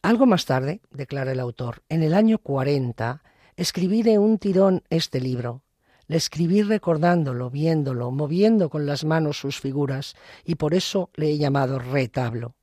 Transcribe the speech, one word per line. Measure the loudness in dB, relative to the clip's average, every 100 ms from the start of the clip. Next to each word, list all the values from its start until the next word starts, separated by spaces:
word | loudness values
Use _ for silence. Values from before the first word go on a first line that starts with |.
Algo | 2 4 4
más | 4 2
tarde, | -2 -2 -8 _
declara | -14 -8 -6 -4
el | -4
autor, | -6 -6 -8 -10 _
en | 0
el | 2
año | 4 4 2
cuarenta, | 0 -2 0 0 -2 -4 -6 -6 _ _ _ -6
escribí | -6 -2 0 2
de | 4 4
un | 4 2
tirón | 2 4 4 2 _
este | -4 -2 -4
libro. | -4 -4 -6 -10 _ _ _ _ -4
Le | -2
escribí | -2 -2 2 2
recordándolo, | 2 0 0 2 2 2 0 -4 -6
viéndolo, | -2 0 0 -2 -4 -4
moviendo | -4 -2 2 4 4 2
con | -2 -2
las | -2
manos | 0 0 0 -2
sus | -6 -6
figuras, | -4 -2 -2 -4 -8 -16 -20 -14 -6
y | -2
por | 0
eso | 0 0 -4 -4 -2
le | -2
he | 0
llamado | 2 2 0 -2
retablo. | -2 -2 -2 -2 -4 -4 -10 _